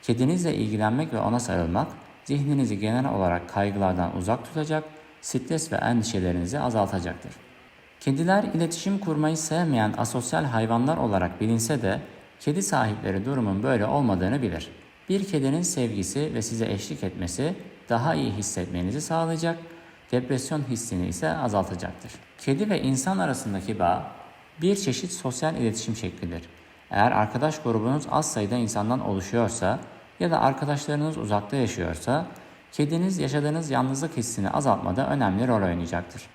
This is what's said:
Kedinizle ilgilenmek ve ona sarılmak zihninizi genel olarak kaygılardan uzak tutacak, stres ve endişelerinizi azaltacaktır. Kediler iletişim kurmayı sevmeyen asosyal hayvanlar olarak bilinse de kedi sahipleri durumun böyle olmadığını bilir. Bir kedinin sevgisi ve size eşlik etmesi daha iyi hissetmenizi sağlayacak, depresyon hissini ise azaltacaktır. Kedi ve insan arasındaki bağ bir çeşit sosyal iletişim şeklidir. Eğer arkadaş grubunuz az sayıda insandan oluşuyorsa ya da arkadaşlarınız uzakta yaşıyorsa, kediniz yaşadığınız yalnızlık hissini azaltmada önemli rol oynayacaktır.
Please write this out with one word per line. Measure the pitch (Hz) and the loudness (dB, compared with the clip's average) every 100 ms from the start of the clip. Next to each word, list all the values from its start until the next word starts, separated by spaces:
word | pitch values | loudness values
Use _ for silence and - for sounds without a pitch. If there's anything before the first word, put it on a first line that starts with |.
Kedinizle | - 117 131 180 170 | 0 2 4 2 2
ilgilenmek | 104 110 107 107 120 160 | 0 0 2 2 2 0
ve | 113 | 0
ona | 101 120 | 2 0
sarılmak | 117 87 82 92 156 - - - | 0 0 2 0 -2 -6 -20 -20
zihninizi | - 143 143 143 123 104 | -4 -2 2 2 2 0
genel | 107 120 127 | 0 0 0
olarak | 107 92 87 - | 2 2 2 0
kaygılardan | - 101 101 95 92 85 95 | 0 0 2 2 2 0 0
uzak | 90 123 | 0 -2
tutacak, | - 160 151 156 156 - - - | -2 -4 -2 -2 -4 -16 -20 -16
stres | - - - 160 - | -4 -4 -2 -4 -2
ve | - | 0
endişelerinizi | - 120 110 101 92 87 87 143 | 2 2 2 0 2 0 0 0
azaltacaktır. | 123 113 95 95 87 82 - - - - - - - - | 0 2 2 0 -4 -8 -12 -16 -20 -20 -20 -20 -20 -6
Kediler | - 135 165 196 208 | -2 2 4 4 4
iletişim | 165 165 165 196 196 | 0 0 0 -2 -2
kurmayı | 196 151 156 160 | 0 2 2 0
sevmeyen | - 160 170 127 107 107 | 0 0 2 4 2 2
asosyal | 110 127 120 160 | -2 -2 0 0
hayvanlar | 151 113 110 117 127 165 | 0 0 2 2 2 2
olarak | 123 101 95 92 | 2 2 0 0
bilinse | 107 113 113 143 | 0 2 2 0
de | 101 120 - - - - | 0 -2 -6 -18 -20 -6
kedi | - 151 | -2 0
sahipleri | 190 143 113 104 104 95 | 0 2 2 0 -2 -2
durumun | 107 135 107 98 | 0 0 2 2
böyle | 127 123 107 | 2 2 2
olmadığını | 139 127 95 92 139 | 2 2 2 2 2
bilir. | 120 82 - - - - - | 0 -4 -10 -16 -20 -20 -2
Bir | 196 | -2
kedinin | 196 156 135 151 | 0 0 2 0
sevgisi | 175 - 120 101 92 139 156 | 0 0 0 0 -2 -2 -2
ve | 117 | -2
size | 107 113 110 | -4 -2 -2
eşlik | 101 - 151 | -2 -4 -6
etmesi | 95 92 90 - 143 190 - - - | -6 -4 -6 -2 -2 -4 -10 -18 -2
daha | 117 139 | 0 2
iyi | 160 123 | 0 0
hissetmenizi | 104 101 - 87 87 90 123 | -2 -4 -4 -4 -2 -2 -2
sağlayacak, | - 165 165 160 170 165 - - - - - | -2 0 0 0 -2 -2 -8 -18 -20 -20 -2
depresyon | 123 127 135 - 156 127 | -2 0 -2 -2 -4 -2
hissini | 113 - 92 90 | -4 -2 -2 -2
ise | 90 160 160 | -2 -2 0
azaltacaktır. | 127 101 95 90 87 - - - - - | 2 2 0 -4 -8 -10 -16 -18 -20 -8
Kedi | - - 214 | 0 2 2
ve | 196 | 2
insan | 131 131 180 190 | 2 0 2 0
arasındaki | 175 131 - 95 95 101 | 0 0 -2 -4 -4 0
bağ | 87 90 - - - - - - | 2 2 -2 -12 -20 -20 -20 -2
bir | 170 196 | 2 2
çeşit | 139 120 175 | 0 -2 -4
sosyal | - 135 123 156 160 | -4 -4 -2 -2 2
iletişim | 117 104 - 110 | 0 0 -4 -4
şeklidir. | 92 - 85 82 - - - - - | -6 -6 -8 -8 -10 -20 -20 -20 -4
Eğer | 101 113 | 4 4
arkadaş | 101 107 117 151 151 | 4 2 2 0 0
grubunuz | 123 113 110 139 - | 0 2 2 0 0
az | 139 156 | 0 0
sayıda | - 101 123 | -2 0 0
insandan | 113 107 107 127 | 0 0 0 0
oluşuyorsa | 101 95 92 117 117 - 95 - - - - - | 0 -2 0 2 2 2 0 0 -4 -18 -20 -4
ya | 175 | 0
da | 165 | 4
arkadaşlarınız | 131 135 143 143 - 147 151 151 | 2 2 -2 -2 0 0 0 -2
uzakta | 104 104 104 139 | 0 0 0 0
yaşıyorsa, | 117 92 85 82 - 139 175 - - - - | 0 0 -4 -2 0 -2 -2 -12 -20 -20 -14
kediniz | - 147 165 185 185 | -2 0 2 0 0
yaşadığınız | 139 147 147 160 160 | 0 0 0 0 0
yalnızlık | 131 131 135 160 - | 0 2 0 -2 -2
hissini | 110 - 98 | -4 -2 0
azaltmada | - 143 101 - 95 135 | 2 2 2 2 0 0
önemli | 143 110 95 127 | 2 2 2 4
rol | 113 | 4
oynayacaktır. | 95 87 85 87 90 - - | 2 0 -2 -4 -6 -14 -18